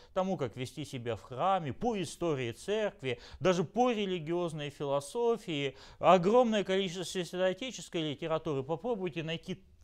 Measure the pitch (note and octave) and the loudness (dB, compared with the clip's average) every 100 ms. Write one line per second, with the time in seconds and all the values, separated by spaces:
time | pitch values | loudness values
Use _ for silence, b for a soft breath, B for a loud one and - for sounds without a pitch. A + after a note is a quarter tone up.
0 | B F#3+ F#3+ F3 B2+ A#2+ B2+ - C#3 C3 | B -2 -2 -2 -4 -4 -8 -8 -8 -6
1 | A#2 A2 - B2 F3+ F#3+ D3+ - A#3+ G#3 | -4 -6 -6 -2 2 2 0 -2 -2 0
2 | D3+ - F3 C#3 A#2+ A2+ - G#3+ G#3 - | -4 -2 -2 0 -2 -4 -2 -2 -2 -4
3 | C3 A#2 B B F3+ F3+ D#3 G#3+ B3 G#3+ | -4 -4 B B 2 2 0 2 2 2
4 | G3 F3+ D3+ F3 F3 D#3 D3 - C#3+ C#3 | 0 -2 -2 -2 -2 -4 -8 -6 -2 0
5 | C#3+ A#3+ A#3 A#3 - D3 C#3 B B B | -2 0 0 0 -2 -2 -2 B B B
6 | D#3+ F#3 F3 A#3+ A#3+ G#3+ F#3+ F#3+ F#3+ F#3 | 8 8 8 6 6 4 2 0 0 -4
7 | E3 F#3+ E3 F3+ F#3 F#3 C4 F#3+ - F3+ | -6 -4 -4 0 0 0 -6 -10 -8 -4
8 | D#3 C3+ E3 D#3 E3 C#3 C3 D#3+ B3 A3+ | -4 -4 -2 -2 0 -2 -2 -4 -2 -2
9 | F3+ E3 D#3 E3 - F3+ - - | -4 -4 -6 -6 -6 -10 -12 -20